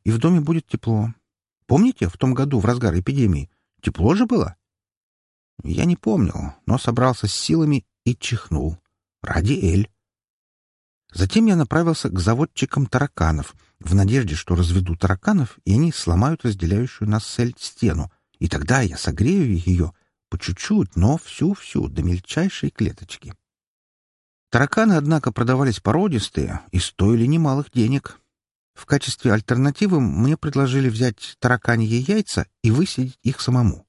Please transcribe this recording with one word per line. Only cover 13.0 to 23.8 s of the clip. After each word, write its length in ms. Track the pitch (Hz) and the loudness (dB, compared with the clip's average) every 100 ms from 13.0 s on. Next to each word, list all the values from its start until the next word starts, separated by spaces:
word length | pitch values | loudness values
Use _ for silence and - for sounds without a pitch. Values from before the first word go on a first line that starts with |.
| 143 - 80 78 67 - _ _ | -2 0 0 0 -4 -14 _ _
в 160 | 80 | 0
надежде, 400 | 95 98 131 107 | 2 4 2 0
что 200 | 76 - | -4 -2
разведу 420 | 87 85 90 90 82 | 0 2 0 -2 -2
тараканов, 640 | 92 92 - 208 123 - | -2 0 0 0 0 -4
и 100 | - | 0
они 180 | 107 165 | 2 2
сломают 520 | - - 85 131 160 | -2 0 2 2 0
разделяющую 640 | 120 101 85 101 127 - 104 | -4 -2 0 0 -2 -4 -2
нас 160 | 107 | -2
с 140 | - - | -4 -4
Эль 160 | 120 - | -4 -6
стену, 520 | - - 156 - - - _ _ | -14 -4 -2 -2 -6 -12 _ _
и 100 | 82 | -4
тогда 320 | 76 73 131 | -4 0 0
я 160 | 104 - | 0 -4
согрею 600 | - 67 117 196 135 87 | -6 0 0 2 0 0
ее 360 | 85 90 85 - _ _ _ | 0 0 0 -6 _ _ _
по 80 | 90 | -8
чуть-чуть, 580 | - 90 - 214 117 - | -8 -8 -2 0 0 0
но 200 | 98 160 | 2 0
всю-всю, 720 | - - 160 202 - - - | -4 -4 -2 -2 -6 -6 -4
до 140 | - | -4
мельчайшей 680 | 80 90 - - 185 - - | -2 -4 -4 -4 -4 -4 -6
клеточки. 640 | - 95 - - - - - _ _ _ _ | -4 -4 -4 -14 -18 -18 -20 _ _ _ _